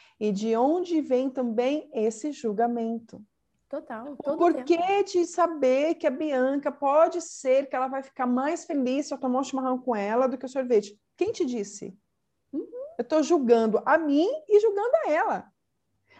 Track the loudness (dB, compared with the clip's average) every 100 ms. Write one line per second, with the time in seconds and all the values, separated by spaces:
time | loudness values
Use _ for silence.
0 | _ -6 -4 -2 0 2 2 0 0 -2
1 | 0 0 0 -2 -2 -2 0 -2 -4 -2
2 | -2 -2 -8 -6 -4 -2 -2 -2 -4 -6
3 | -12 -20 -20 _ _ _ _ -12 -12 -14
4 | -12 -8 -4 2 2 2 0 2 2 2
5 | 2 0 0 0 0 2 2 4 2 0
6 | -2 -2 -2 0 0 0 -4 -2 2 4
7 | 4 2 -8 -4 2 2 2 -4 -4 -6
8 | -8 -4 0 0 0 -4 -4 -2 0 0
9 | -4 -4 -2 0 -2 -4 -2 -2 -2 -2
10 | 0 0 0 -2 -6 -6 0 0 0 -8
11 | _ -4 -4 -2 -2 -4 -6 -10 -16 -16
12 | _ _ _ _ _ -10 -10 -12 -10 -8
13 | 0 0 4 2 4 4 4 0 2 2
14 | 2 2 2 -2 2 4 4 2 0 0
15 | 2 0 0 -4 -8 _ _ _ _ _
16 | _